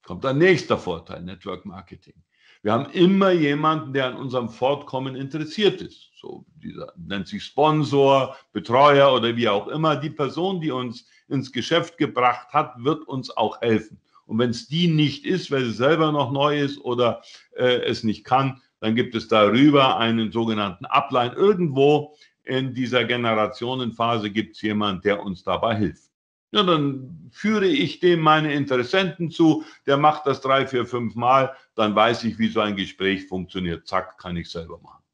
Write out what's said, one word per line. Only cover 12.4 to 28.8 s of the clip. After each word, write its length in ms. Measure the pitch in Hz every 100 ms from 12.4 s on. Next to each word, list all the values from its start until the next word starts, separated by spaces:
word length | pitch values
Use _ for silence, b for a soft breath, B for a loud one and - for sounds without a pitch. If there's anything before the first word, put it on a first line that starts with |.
| -
hat, 220 | 147 147 120
wird 240 | 120 156 -
uns 280 | 131 120 -
auch 240 | 110 -
helfen. 380 | 117 110 - - b b _
Und 140 | 110
wenn's 280 | 123 113 -
die 200 | 156 175
nicht 380 | 156 147 - -
ist, 260 | 180 -
weil 140 | 139 123
sie 80 |
selber 380 | 104 131 160 156
noch 200 | 147 123
neu 280 | 131 147 147
ist 200 | 139 143
oder, 420 | 127 120 120 110 B B B -
äh, 240 | 123 123
es 220 | - 113
nicht 200 | 113 98
kann, 380 | - 156 135 - b _
dann 140 | 110 113
gibt 200 | 123 113
es 120 | -
darüber 720 | 110 104 117 151 143 131 95
einen 340 | 113 113 110
sogenannten 540 | 113 113 107 101 87 -
Upline. 480 | 139 - 127 120 135
Irgendwo 800 | 196 190 170 135 139 147 147 b b _
in 300 | - 131 131
dieser 320 | 117 123 123 113
Generationenphase 1300 | 123 117 110 107 - 120 131 120 113 117 117 104
gibt's 300 | 101 101 -
jemand, 440 | 107 104 104 92 101
der 160 | 101
uns 200 | 101 87
dabei 320 | - 90 113 107
hilft. 340 | 95 78 _ _ _ _ _
Ja, 120 | 208
dann 680 | 185 160 143 131 127 160 180
führe 360 | - 208 214 190
ich 320 | 143 160 -
dem 180 | 180 170
meine 320 | 156 156 151
Interessenten 800 | 143 139 127